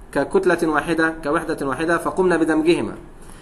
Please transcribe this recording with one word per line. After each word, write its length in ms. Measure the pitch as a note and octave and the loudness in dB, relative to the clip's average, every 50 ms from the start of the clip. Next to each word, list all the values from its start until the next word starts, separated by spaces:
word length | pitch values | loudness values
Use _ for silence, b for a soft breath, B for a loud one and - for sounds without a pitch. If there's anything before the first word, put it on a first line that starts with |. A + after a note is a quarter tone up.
| - - - | -20 -6 -4
ككتلة 560 | C#3+ C#3 - - G3 F#3+ F3+ - E3 F3 D#3+ | -2 -2 0 0 2 4 4 2 2 2 2
واحدة، 460 | D3+ C#3+ - E3 E3 D#3+ D#3+ D#3+ D#3+ B2+ B2 | 0 0 0 0 0 2 2 0 0 -4 -4
كوحدة 420 | C#3+ D3+ E3 D#3+ D#3+ D#3 C#3+ D3+ | -2 -2 -2 -2 -2 -4 -4 -2
واحدة، 320 | C#3 B2+ D3+ D#3+ E3 E3+ D#3+ | -4 -2 -2 0 0 0 0
فقمنا 380 | - D3+ - F#3 F#3 F3+ E3+ | 0 -2 0 2 2 4 4
بدمجهما. 580 | D#3+ D#3+ D#3 D#3 D#3 D3+ E3 E3 D3 A#2 G2 F#2+ - - - - - B B B B | 4 2 2 2 2 4 4 2 2 0 -4 -8 -10 -16 -18 -20 -20 B B B B